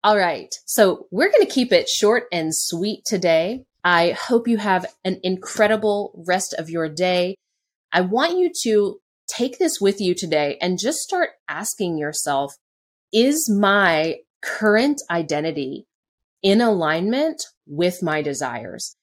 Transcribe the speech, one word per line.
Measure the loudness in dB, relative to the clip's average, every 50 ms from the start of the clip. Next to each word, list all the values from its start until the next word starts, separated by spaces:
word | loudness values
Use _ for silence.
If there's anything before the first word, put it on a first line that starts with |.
All | 4 4 4
right. | 4 2 0 -2 -6 -8 -12 -14 -14 _
So | -4 2 4 4 4 4 -2 -6 _
we're | -2 0 2 4
gonna | 6 4 4
keep | 4 2 -2 0 4
it | 2 2 2 2
short | -2 2 2 2 2 2 -2 -2
and | -4 -4 -2 -2 -2
sweet | -4 -4 -4 -4 -4 -4 -4 -4 -6 _
today. | -4 -4 0 2 2 2 2 2 0 -4 -8 -10 _ _ _ _
I | 2 2 4 2 2
hope | 0 -2 -2 0 0 2 2 2
you | 0
have | 0 2 0 0 0 0 -4 _ _ _
an | -6 -6 -2
incredible | -2 -4 -4 -4 -6 -10 0 2 2 4 4 2 2 0 0 0 -4 -8 -10 -14 -4
rest | -2 -2 -2 -2 -4 -8
of | -8 -8 -6
your | -4 -4 -4 -4
day. | -2 -2 0 0 2 0 0 -2 -4 _ _ _ _ _ _ _ _ _ _ _
I | 0 0
want | 0 2 0 0 0 0 0 0
you | -2 -2 -2 -4
to | -2 2 2 2 2 2 -4 -8 _ _ _ _ _ -14
take | -4 -4 -4 -4 -2 -2
this | -2 -2 0 2
with | 2 2 2 2
you | 0 -2 0
today | -2 -2 0 0 0 0 0 -2 -2
and | -2 -2 -2 -2
just | -2 -4 -4 -4
start | -6 -4 -2 -2 -2 -2 -4 _ _ -10
asking | -10 -8 -6 -8 -6 -4 -4 -4 -2 -4
yourself, | -4 -4 -4 -6 -4 -2 -2 -2 -2 -4 -8 _ _ _ _ _ _ _ _ _ _ _
"Is | 2 2 4 4 2 0 0 0
my | 0 2 4 4 4 4 4 4 2 2 0 -2 -4 -6 -10 _ _ _
current | -10 -10 -6 0 2 2 4 4 4 2 0 -2 -4 _
identity | -4 -4 -2 -2 -4 -2 -2 -4 -4 -4 -6 -6 -8 -10 -14 _ _ _ _ _ _ _ _ _ _ _
in | 2 4 4 4
alignment | 4 4 2 2 2 0 0 0 0 0 0 0 0 -2 -2 -6 -12 -14 _ _ _
with | -12 -2 0 0 0 0 -2
my | -4 -2 -2 -2
desires? | -2 -4 -4 -4 -6 -6 -6 -8 -10 -12 -12 -12 -14 -14 -14 _